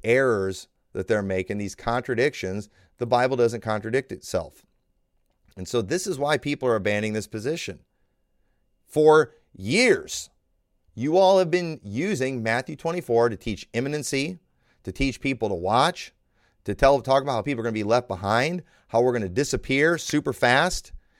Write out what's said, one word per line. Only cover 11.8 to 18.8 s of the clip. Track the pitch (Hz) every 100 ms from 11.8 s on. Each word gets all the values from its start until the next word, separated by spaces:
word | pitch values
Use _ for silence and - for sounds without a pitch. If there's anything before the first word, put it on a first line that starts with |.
using | 104 104 185 170 131 131
Matthew | 113 117 - 143
twenty-four | 165 175 - 117 117
to | 101
teach | - 180 -
imminency, | 117 135 151 135 135 147 180 _ _ _ _
to | -
teach | - 139 123
people | 139 127 110
to | 92
watch, | 90 113 156 180 - _ _ _ _ _ -
to |
tell, | 101 135 139
talk | 120 135
about | 139
how | 120
people | 147 127
are |
gonna | 117
be | 107
left | 104 120 117
behind, | 92 98 110 143 175 - _